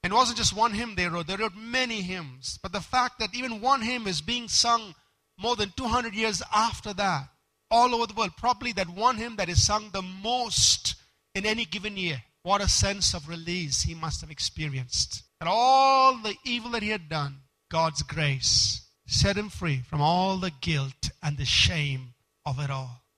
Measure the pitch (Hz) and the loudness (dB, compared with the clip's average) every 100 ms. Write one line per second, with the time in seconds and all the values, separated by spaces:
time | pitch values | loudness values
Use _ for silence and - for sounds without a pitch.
0 | 175 214 247 226 220 190 226 202 233 190 | 2 2 2 2 -2 2 0 0 -4 -2
1 | 175 170 160 196 220 190 226 247 254 220 | -2 -2 -4 -4 -4 -6 -4 -2 -2 -4
2 | 180 185 147 127 131 - 190 190 165 254 | -6 -8 -10 -12 -12 -10 -8 -8 -2 0
3 | 247 - 214 240 254 220 240 269 220 247 | 0 -2 -6 -4 -6 -2 2 2 2 -2
4 | 214 165 156 240 226 - 233 233 214 160 | -2 -4 -4 -6 0 2 4 2 0 -16
5 | _ _ _ _ 208 226 202 - 254 240 | _ _ _ _ -2 -2 -2 -4 -2 0
6 | 233 202 220 180 - 214 226 - 214 196 | -2 -2 -2 -2 0 0 0 -2 -10 -2
7 | 202 156 135 _ _ _ _ 226 247 240 | 0 0 -6 _ _ _ _ 4 6 4
8 | 226 214 208 - 240 240 247 202 175 175 | -2 0 -2 0 0 0 -2 -4 -4 2
9 | 226 233 233 220 180 165 - 214 214 196 | 2 2 -6 -4 0 2 4 0 -2 -8
10 | 185 190 208 247 233 - - - - - | -8 -8 -2 -2 0 2 4 2 -2 -8
11 | _ _ _ 196 208 220 226 196 202 202 | _ _ _ -4 -2 -2 -4 -6 -8 -4
12 | 175 135 - _ 175 196 196 - 196 202 | -4 -4 -10 _ 0 2 4 4 2 2
13 | 175 175 147 170 165 180 156 131 - 165 | 0 -2 -8 -10 -4 -4 -2 -2 -2 -4
14 | 160 - 156 151 - - 156 135 123 - | -6 -6 -10 -6 -6 -4 -4 -4 -6 -4
15 | - - - _ 165 220 247 269 269 269 | -4 -6 -16 _ -2 2 6 6 8 8
16 | 262 254 214 180 269 240 226 233 214 214 | 6 4 -4 -6 -4 -4 -2 -2 -2 -4
17 | 156 156 143 139 _ _ _ 165 165 151 | -2 -2 -2 -6 _ _ _ 2 2 0
18 | - - 147 135 - - - - - _ | -6 0 0 2 2 2 2 -2 -10 _
19 | - - 202 202 208 - 170 135 120 151 | -4 2 4 2 -4 -4 -2 -2 -2 0
20 | 147 175 190 190 180 139 - 151 135 - | 2 4 2 0 -4 -4 -2 0 -2 -6
21 | - - 156 143 139 - - 175 143 131 | -8 -6 -6 -2 2 4 4 4 0 -2
22 | 127 _ _ _ - 135 143 135 131 123 | -6 _ _ _ -6 -4 -4 -6 -8 -14
23 | _ | _